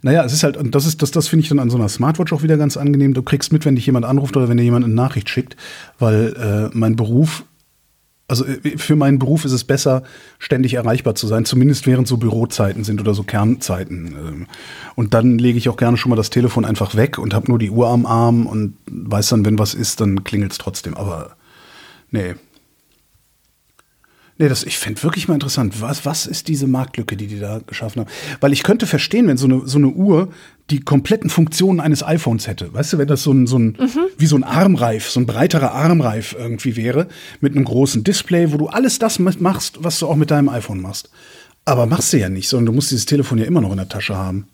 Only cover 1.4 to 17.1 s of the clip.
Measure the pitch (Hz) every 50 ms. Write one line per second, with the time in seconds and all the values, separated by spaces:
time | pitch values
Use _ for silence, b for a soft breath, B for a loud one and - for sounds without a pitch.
1.4 | 156 156 151 143 131 120 120 123 113 101 - - 120 143 160 - 180 160 170 147
2.4 | 147 160 160 147 151 143 - 127 139 143 143 139 139 139 135 131 131 - - 143
3.4 | - - 156 151 151 151 135 123 117 - 127 123 117 117 131 139 143 131 - 139
4.4 | 127 120 120 120 120 120 123 123 123 117 110 117 123 131 - 123 101 - - -
5.4 | 123 - - B B B B B B B B _ 127 113 107 107 113 113 - -
6.4 | 120 104 101 104 107 107 - 117 113 110 113 113 117 104 117 127 160 156 - -
7.4 | - _ _ _ _ _ _ _ _ _ _ _ _ _ _ _ _ _ 127 120
8.4 | 131 - 135 127 - 147 147 147 - - 151 151 143 139 143 135 131 127 147 160
9.4 | 156 139 127 123 - - 139 131 - 139 131 131 131 B B B B B B B
10.4 | - - 143 127 131 123 120 123 117 - 113 127 - 120 107 - - 107 107 110
11.4 | 113 - - 123 127 143 143 - - 131 127 127 123 107 131 117 117 117 107 113
12.4 | 113 - - - 113 98 95 104 110 104 107 104 104 107 104 101 98 - - 104
13.4 | 104 110 123 127 - - 95 90 95 - 90 87 82 85 73 69 76 80 76 71
14.4 | 87 B B B B B B B B B B B 117 104 - 117 113 127 120 113
15.4 | 120 123 117 120 117 131 113 - 123 117 120 117 - 127 120 110 107 - - 123
16.4 | 120 123 - 120 110 107 107 - 104 98 - 107 123 147